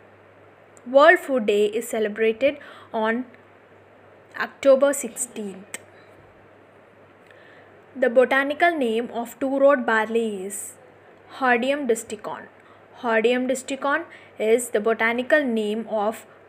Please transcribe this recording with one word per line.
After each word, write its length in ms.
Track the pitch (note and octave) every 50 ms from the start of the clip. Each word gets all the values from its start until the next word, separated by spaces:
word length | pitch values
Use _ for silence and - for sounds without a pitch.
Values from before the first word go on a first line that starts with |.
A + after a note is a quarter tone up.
| - - - - - - - - - - - - - - - - - A#3+
World 320 | B3+ C4+ D4 E4 F4+ E4+
Food 280 | - - C4+ B3+ G#3+ A3
Day 180 | G#3 G#3 G#3+
is 220 | G#3+ - A#3 A#3+ -
celebrated 680 | - A3+ G#3+ G#3 G#3 G#3+ A3 A3 A3+ A3+ C4+ C#4+ D4 - - - - - - - -
on 320 | A3+ G#3+ A3 A3+ A#3+ C4 - - - - - - - - - - - - - - - - - - - - - - -
October 540 | - A3+ - - - C#4 C4+ C4+ C#4 C#4 C#4
sixteenth. 840 | C#4 - A3+ - - - - - A3+ G#3 G3 F#3 F#3+ G3+ - - - - - - - - - - - - - - - - - - - - - - - - - - - - - - - - - - - - - - - - - - - - - -
The 140 | C4 B3+ B3+
botanical 680 | A#3 C4 B3 B3 C4+ C4+ C#4 C#4 D4 D4 F4 F4 E4+ D#4
name 320 | C4 A3+ A3 A3+ B3 -
of 280 | - A3+ A#3+ A#3 - -
two-rod 440 | C4+ C4+ C4+ C#4 C4+ C#4 C#4+ C4 A#3
barley 600 | A#3+ A3+ A3 G#3+ A3 A3+ A3+ A#3 A3 G#3 F#3+ F#3
is 280 | G3+ G3+ - - - - - - - - - - - - - - - - -
Hordeum 500 | C4+ B3+ A#3+ A#3 B3 C4 C#4 D4 C#4+ A3+
distichon. 540 | A3+ A3+ - - A3 G3+ - D#3 C#3+ G#2+ - - - - - - - - - - - -
Hordeum 500 | - A#3+ A3+ A3 A3 A#3+ B3 B3+ B3+ B3+
distichon 540 | C4 A#3 - - C#4 C4 - C#4 C#4+ D#4+ E4+ - - - - - - -
is 320 | G#3+ A3 A3+ B3+ A#3+ -
the 100 | - G#3+
botanical 640 | G#3 A3+ A3+ A3 A3+ A3+ A#3 A#3+ B3 B3 D#4 D4+ D4
name 440 | B3 A3+ A3+ G#3+ G#3 G#3 A3+ A3 -
of 380 | A3 G#3+ G3+ G#3+ A3 - - - - - -